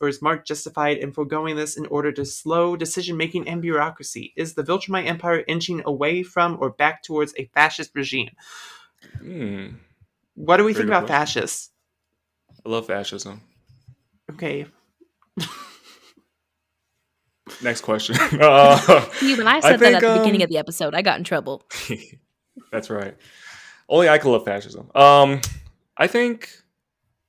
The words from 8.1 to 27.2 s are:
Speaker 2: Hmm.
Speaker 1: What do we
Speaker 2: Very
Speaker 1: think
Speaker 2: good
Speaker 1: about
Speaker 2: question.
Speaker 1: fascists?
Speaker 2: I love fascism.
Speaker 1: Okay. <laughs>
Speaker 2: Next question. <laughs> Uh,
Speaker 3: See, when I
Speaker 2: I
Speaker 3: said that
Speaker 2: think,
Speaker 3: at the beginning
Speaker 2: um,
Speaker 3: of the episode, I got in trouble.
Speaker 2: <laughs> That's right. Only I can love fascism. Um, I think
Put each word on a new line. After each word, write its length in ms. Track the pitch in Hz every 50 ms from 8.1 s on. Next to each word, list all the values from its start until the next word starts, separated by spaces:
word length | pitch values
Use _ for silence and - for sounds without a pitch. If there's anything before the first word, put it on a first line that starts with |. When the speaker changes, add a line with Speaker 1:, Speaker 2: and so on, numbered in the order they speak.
| 135 131 110 - - _ - - - - - - - - - _ _ _ _ - - -
Speaker 2:
Hmm. 460 | - - 185 165 123 104 101 95 95 101 117 - _ _ _ _ _ _ _ _ _ _ _
Speaker 1:
What 240 | - 151 156 175 190
do 60 | 208
we 80 | 220 214
Speaker 2:
Very 120 | 208 214
Speaker 1:
think 20 | 208
Speaker 2:
good 100 | 214 180
Speaker 1:
about 80 | 196 220
Speaker 2:
question. 340 | 151 143 151 147 - 120 -
Speaker 1:
fascists? 260 | - - - - - _ _ _ _ _ _ _ _ _ _ _ _ _ _ _ _ _ _ _
Speaker 2:
I 40 | 113
love 180 | 113 113 110 -
fascism. 540 | 95 101 101 - - 101 - 101 98 110 - _ _ _ _ _ _ _ _ - - _ _ _ _ _ _ -
Speaker 1:
Okay. 340 | 151 - 170 151 139 143 147 147 _ _ _ _ _ _ _ _ _ _ _ _ _ 196
<laughs> 80 | 160 - - - - - - - _ - - _ _ _ _ _ _ _ _ _ _ _ _ _ _ _ _ _ _ _ _ _ _ _ _ _ _ _ _ _ _ - - - 123
Speaker 2:
Next 180 | 120 117 -
question. 340 | - - 107 110 - - - 131
<laughs> 200 | 285 277 160 143
Uh, 720 | 151 151 135 139 139 139 143 143 - - - 147 - - -
Speaker 3:
See, 220 | - 269 269 269
when 120 | 233 214 220
I 100 | 262 320
Speaker 2:
I 20 |
Speaker 3:
said 180 | 302 - 247 220
that 0 |
Speaker 2:
think, 160 | 233 240 240
Speaker 3:
at 60 | 180
the 180 | 233 226 220 220
beginning 220 | 220 214 208 196
Speaker 2:
um, 40 | 208
Speaker 3:
of 40 | 202
the 80 | 160 151
episode, 360 | 147 - 165 - 170 151 -
I 80 | 175
got 160 | 196 202 127 -
in 60 | 175
trouble. 400 | - 185 147 - 127 135 - - _ - - - - - - - - - -
Speaker 2:
<laughs> 520 | _ _ _ _ _ _ _ 262 - _
That's 180 | - 110 - -
right. 260 | 110 104 98 98 - _ _ - - - - - - - - - - _ _ -
Only 200 | - 165 180 156
I 80 | 151 151
can 140 | 151 135
love 120 | 120 110 -
fascism. 440 | 104 101 101 101 - - - - - _
Um, 480 | 135 139 143 143 143 143 139 139 135 - - - - - - - _ _ _ _
I 120 | - 156 185
think 420 | - 233 240 240 233 226 - - - _ _ _ _ _ _ _ _ _ _ _ _ _